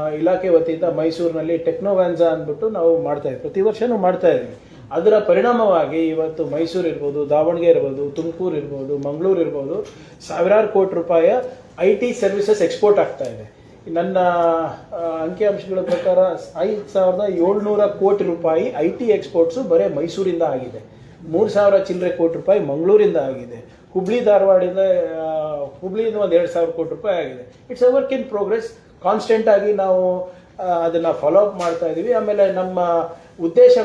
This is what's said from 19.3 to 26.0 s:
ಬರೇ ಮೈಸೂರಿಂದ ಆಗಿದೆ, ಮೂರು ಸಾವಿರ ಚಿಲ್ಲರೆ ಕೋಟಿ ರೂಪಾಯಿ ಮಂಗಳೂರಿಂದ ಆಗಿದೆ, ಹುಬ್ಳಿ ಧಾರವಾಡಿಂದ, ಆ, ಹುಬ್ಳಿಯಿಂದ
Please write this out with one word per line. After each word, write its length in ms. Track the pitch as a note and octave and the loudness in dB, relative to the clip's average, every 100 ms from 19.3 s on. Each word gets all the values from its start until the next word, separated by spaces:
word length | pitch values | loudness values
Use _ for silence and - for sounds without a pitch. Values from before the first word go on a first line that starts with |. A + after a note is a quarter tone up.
| E3+ E3 - | 0 0 0
ಬರೇ 260 | G#3+ E3 G3+ | 0 2 2
ಮೈಸೂರಿಂದ 540 | C#3 E3 F#3+ F#3 E3 | -2 -6 -4 -2 0
ಆಗಿದೆ, 420 | D#3+ C3 B2 A2 - - - - D#3 | -2 -2 -8 -14 -18 -20 -20 -20 -4
ಮೂರು 220 | E3 G#3+ | 0 0
ಸಾವಿರ 320 | G3+ G3+ G3 | 2 4 4
ಚಿಲ್ಲರೆ 280 | - F3+ F3+ | 2 -2 -2
ಕೋಟಿ 240 | E3+ E3 | 0 -2
ರೂಪಾಯಿ 260 | E3 E3 G3+ | 0 0 0
ಮಂಗಳೂರಿಂದ 560 | D3+ C#3+ F3 G#3 G3 E3+ | 0 -2 4 4 4 0
ಆಗಿದೆ, 640 | C3+ B2 A#2+ A#2 - - - | -4 -6 -12 -16 -18 -20 -10
ಹುಬ್ಳಿ 300 | F#3 F3+ A#3+ | -6 -2 0
ಧಾರವಾಡಿಂದ, 540 | G#3 G3+ G3 F#3 F3 F#3 F#3+ F3+ E3 D#3+ | 4 4 6 4 4 0 2 2 0 -4
ಆ, 340 | D#3+ D#3 D#3 D3 C#3 - | -4 -4 -4 -6 -10 -10
ಹುಬ್ಳಿಯಿಂದ 360 | F#3 G3+ | -8 -4